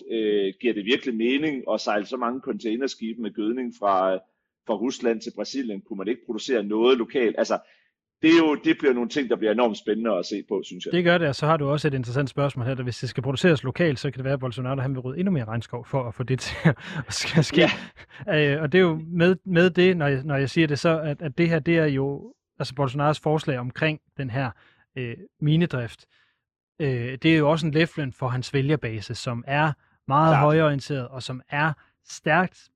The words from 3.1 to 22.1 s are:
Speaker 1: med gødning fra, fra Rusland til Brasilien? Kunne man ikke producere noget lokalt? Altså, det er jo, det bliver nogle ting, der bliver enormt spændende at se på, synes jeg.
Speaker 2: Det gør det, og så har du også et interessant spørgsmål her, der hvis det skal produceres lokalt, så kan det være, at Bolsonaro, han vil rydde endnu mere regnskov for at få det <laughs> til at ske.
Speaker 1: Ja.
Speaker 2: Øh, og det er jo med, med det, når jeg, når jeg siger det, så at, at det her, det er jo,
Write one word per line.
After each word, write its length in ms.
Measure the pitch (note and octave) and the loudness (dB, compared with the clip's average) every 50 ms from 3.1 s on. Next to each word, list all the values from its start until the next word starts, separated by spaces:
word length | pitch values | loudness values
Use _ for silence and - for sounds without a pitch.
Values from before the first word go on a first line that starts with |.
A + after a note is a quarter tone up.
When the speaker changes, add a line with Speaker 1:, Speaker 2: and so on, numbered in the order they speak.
| A2+ A#2 A#2 | -8 -8 -8
Speaker 1:
med 80 | G2+ | -10
gødning 440 | - A2 G#2 G#2+ A#2+ B2+ B2+ A#2+ A2+ - | -6 -4 -4 -2 -2 -4 -6 -8 -8 -4
fra, 360 | G2+ G2+ G2 F#2 F#2+ F#2+ F#2+ F#2 - _ _ _ _ _ _ _ _ | 0 2 2 2 2 2 0 -2 -6 _ _ _ _ _ _ _ _
fra 80 | - A2+ | -6 -4
Rusland 460 | G2 G#2+ C3 C3 - - A#2 A#2 A2 | -4 -2 -6 -6 -2 -2 -2 -2 -2
til 120 | G#2+ A#2+ - | -4 -12 -10
Brasilien? 440 | - B2 - - C3+ C3+ A2+ G2+ G2 | -8 -10 -8 -6 -8 -6 -6 -8 -10
Kunne 160 | - _ G#2+ | -10 _ -10
man 120 | G2 F#2+ G2 | -8 -4 -6
ikke 140 | B2+ - _ | -6 -6 _
producere 380 | - A2+ G#2+ - - C3 A2+ G2+ | -10 -10 -8 -4 -2 0 0 0
noget 340 | G2+ G#2 A2 A2+ B2 C#3 B2 | 0 0 2 4 4 4 4
lokalt? 360 | A2 - - C#3+ A#2+ G#2+ - - | 2 -2 0 0 2 2 2 0
Altså, 200 | A2+ G#2 A2 F2+ - _ _ _ _ _ _ _ _ _ _ _ - | 0 0 0 -4 -4 _ _ _ _ _ _ _ _ _ _ _ 4
det 80 | D#3+ | 6
er 80 | E3 E3+ | 6 6
jo, 160 | D#3+ D#3 D3 | 6 4 2
det 240 | C3+ - D#3+ D#3+ - | 2 2 0 0 4
bliver 160 | D#3 C#3 B2+ | 4 2 4
nogle 140 | B2 A#2+ A2 | 4 0 -2
ting, 220 | - D3+ C#3 A2+ | -2 -4 0 0
der 60 | A#2 | 0
bliver 160 | F#2+ G#2+ G#2+ G#2+ | 0 2 0 2
enormt 260 | A2+ B2 A#2 G#2 F#2+ | 4 2 2 0 -2
spændende 320 | - - G#2+ A2 A2+ A#2 | -2 -2 -2 0 0 0
at 160 | G#2 F2+ - | 0 0 -2
se 160 | - G#2+ G2+ - - | -4 -6 -8 -6 -4
på, 140 | G#2+ F#2+ - | -4 -4 -4
synes 220 | - - F#2 - | -6 -12 -12 -8
jeg. 60 | - - | -2 -2
Speaker 2:
Det 120 | F3 F3+ | 0 2
gør 140 | E3+ F3 F3+ | 4 2 2
det, 100 | E3+ D3 | 2 0
og 60 | C3 | -2
så 120 | - - | -2 0
har 100 | D3+ D#3+ | 0 2
du 120 | D#3+ C#3+ C#3 | 2 2 0
også 200 | D3 D3+ - D#3 | -2 0 0 0
et 60 | C3+ | -2
interessant 360 | C3 B2 A2 A2+ C3+ D3 C3 | -2 -4 -4 -2 -2 -2 -2
spørgsmål 360 | - - C#3+ C#3+ - C3+ A#2+ | -2 -2 -2 -2 -2 -4 -4
her, 80 | B2 C3+ | -4 -4
der 80 | A#2+ B2+ | -4 -4
hvis 160 | B2 A#2 - | -6 -6 -6
det 100 | - B2 | -8 -6
skal 140 | - - A2 | -6 -4 -4
produceres 400 | C3 C3+ B2 - F#3 D#3+ B2+ - | -4 -4 2 4 4 4 4 0
lokalt, 360 | C3 A#2+ - F3 E3 C#3 A#2 | -6 -2 0 0 0 0 -2
så 120 | - D3 | -4 -6
kan 80 | B2+ C3 | -6 -4
det 60 | B2+ | -4
være, 80 | C3+ C#3 | -4 -4
at 80 | C#3 | -2
Bolsonaro, 400 | B2+ B2+ A#2 - B2+ B2+ C3+ C#3 | -4 -6 -6 -6 -4 -4 -4 -2
han 140 | B2 C3+ C#3 | -2 -4 -4
vil 60 | C3 | -4
rydde 180 | B2 B2+ C3 E3+ | -6 -8 -4 -2
endnu 140 | F3+ G3+ F#3+ | -2 0 0
mere 120 | C#3+ A#2 | 0 -2
regnskov 420 | G#2+ A2 A#2 G#2+ - - A#2+ A#2+ | -2 -4 -6 -6 -6 -10 -12 -10
for 180 | - - C#3 B2+ A#2+ | -4 -4 -4 -4 -4
at 60 | - | -6
få 80 | - B2+ | -8 -2
det 180 | A2+ C3+ B2+ - - - - - E3 - - | -2 -2 -2 -2 -8 -10 2 2 2 2 2
<laughs> 400 | - - - D#3 C3+ - - - | -6 -10 -10 -10 -8 -6 -6 -6
til 200 | - - - E3 | -6 0 2 2
at 60 | C#3+ | 2
ske. 240 | - - D3+ - - - - - - _ - - _ - - - | 4 4 4 4 4 2 -4 -10 -16 _ -20 -20 _ -18 -12 -6
Speaker 1:
Ja. 280 | G#3+ F3+ D3+ D3+ C#3+ C#3 | -2 2 2 4 2 2
Speaker 2:
Øh, 80 | D3+ D#3+ | 0 -2
og 100 | D#3 - | 2 4
det 60 | F#3 | 4
er 40 | F#3 | 6
jo 180 | F3 D#3+ D#3+ D#3+ | 4 2 0 -6
med, 300 | E3 E3+ F3 E3 F3 F#3+ - _ | -6 0 4 4 4 4 2 _
med 260 | F#3+ F#3 E3 F3 F#3 | 2 4 6 6 6
det, 260 | D#3+ F3+ F3+ F#3 F#3 | 6 6 4 4 4
når 100 | F3 D3 | 4 2
jeg, 160 | C#3+ C#3 C3 C3 | 0 0 0 -2
når 120 | D#3 C#3+ | -2 0
jeg 140 | C3+ C#3 B2+ | 0 0 0
siger 160 | - E3+ E3 | 2 2 2
det, 120 | D3+ D3 C#3 | 2 2 2
så 220 | - E3+ D#3+ D#3+ | 2 2 2 2
at, 220 | F3+ D#3 D3 - F3 | 0 -4 -6 -4 -6
at 160 | D#3 B2+ - | -8 0 0
det 100 | E3+ E3 | 2 2
her, 100 | E3 D#3+ | 2 0
det 200 | C3 E3+ E3+ E3 | 2 2 4 4
er 80 | D#3+ | 4
jo, 480 | D3+ C#3 C3+ C3+ C#3 | 2 2 2 0 -2